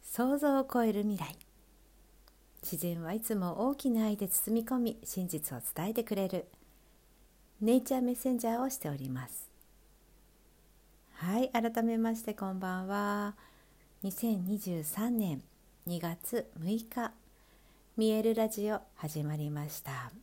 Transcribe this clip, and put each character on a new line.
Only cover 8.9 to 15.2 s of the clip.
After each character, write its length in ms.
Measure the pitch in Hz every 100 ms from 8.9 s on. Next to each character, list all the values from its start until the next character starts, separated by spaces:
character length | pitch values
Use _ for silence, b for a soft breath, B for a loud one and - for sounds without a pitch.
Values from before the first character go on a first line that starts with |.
| 143
り 140 | 131
ま 160 | 127 127
す。 200 | - - - - - - - - - - - - - - - _ - _ -
は 220 | 175 214
い、 100 | 262
改 340 | - 226 226
め 160 | 226 226
ま 160 | 226 226
し 100 | 226
て 80 |
こ 180 | 214 196
ん 80 | 190
ば 200 | 185 185
ん 80 | 185
は。 480 | 202 208 208 208 - B B B B B -
二 100 | 196
千 320 | - 233 208
二 140 | 180 208
十 260 | 185 170
三 360 | 156 - 226
年 240 | 240